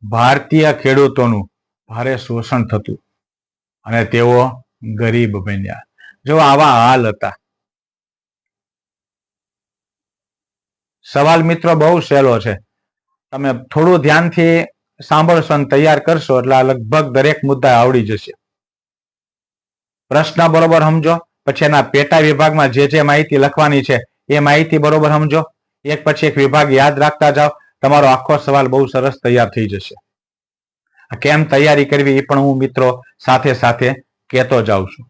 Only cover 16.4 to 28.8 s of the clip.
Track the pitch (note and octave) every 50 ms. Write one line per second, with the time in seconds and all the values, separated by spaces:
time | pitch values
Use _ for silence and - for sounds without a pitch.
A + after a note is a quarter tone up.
16.4 | B2 B2+ C3+ C3 C3 C3 C3+ B2 A2+ G#2+ A#2 C#3 D#3 C#3 A#2+ C3+ C3+ D3 D3+ D3+
17.4 | - C#3 C#3 C3 B2 C#3 B2 A#2 A#2+ B2+ C3 B2 A2 G2+ A2 G#2 - - - _
18.4 | _ _ _ _ _ _ _ _ _ _ _ _ _ _ _ _ _ _ _ _
19.4 | _ _ _ _ _ _ _ _ _ _ _ _ _ _ C3 D3 D#3 - - E3+
20.4 | E3+ E3 D#3 E3 E3 E3 E3 D#3+ D3+ D#3 D#3+ E3 D3+ D#3 E3+ E3+ - _ _ _
21.4 | _ - C3+ - D#3+ D3 D3 C#3+ B2+ - - C#3 C#3+ C#3+ - E3 D#3 D3+ D3+ C3+
22.4 | D#3 D#3 D3+ D#3 D3 C3+ A#2 C3 C#3+ C#3 C#3+ D#3 D3 C#3+ C#3+ D3 D#3 - D3+ C#3
23.4 | C3+ C#3+ C#3 - D3+ D3 D3 C#3 B2+ - C#3 A#2 A#2+ _ _ _ _ _ C#3 D3
24.4 | D3 D3 D3 D3+ D#3+ D#3 D#3+ D#3 D3 D3+ D3+ D#3 D3+ D3 D3+ D3+ D#3 D3+ C#3 D#3+
25.4 | D#3 D#3+ _ _ _ _ _ _ _ C#3 D3+ D3+ - D#3 D3+ D3 - D3+ B2+ C#3
26.4 | C#3 C3+ C3 D3+ D3 C#3+ C3+ C3 C3+ D3 D3 C3+ C#3+ D3+ D3+ - D#3 D3 C#3+ C#3
27.4 | D3 D3+ D3 - _ _ _ _ - C3+ C#3+ D3 D3 C3+ C3 B2+ - - D3+ C#3
28.4 | - - C#3 C#3 C3+ C#3 B2+ C3+